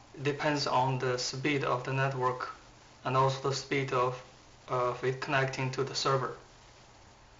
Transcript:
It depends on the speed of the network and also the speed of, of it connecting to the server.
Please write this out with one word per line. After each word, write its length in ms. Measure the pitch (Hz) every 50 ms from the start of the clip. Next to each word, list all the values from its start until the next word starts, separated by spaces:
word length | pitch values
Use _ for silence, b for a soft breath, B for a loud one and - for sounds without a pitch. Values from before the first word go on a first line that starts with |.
| - - -
It 80 | - 135
depends 440 | 143 135 - - 151 147 143 139
on 320 | - 131 127 127 131 131 127
the 200 | 135 127 123 123
speed 460 | - - - 131 147 151 147 135 -
of 200 | - 123 - -
the 100 | 139 135
network 560 | 135 135 135 131 127 123 123 123 - - - - - - - - - - - - - -
and 120 | 131 131
also 320 | 135 135 135 135 - - 139
the 80 | 131
speed 360 | - - - 151 139 131 131 131
of, 280 | 127 123 127 131 - - - - - - - - - - -
of 340 | 127 127 - 123 123 - -
it 200 | 127 131 131 -
connecting 480 | - 143 135 139 135 - - 131 131 131
to 120 | - 131
the 100 | - -
server. 420 | - - 143 135 135 135 - - - - - - - - - - - - - - - - - - - - - - -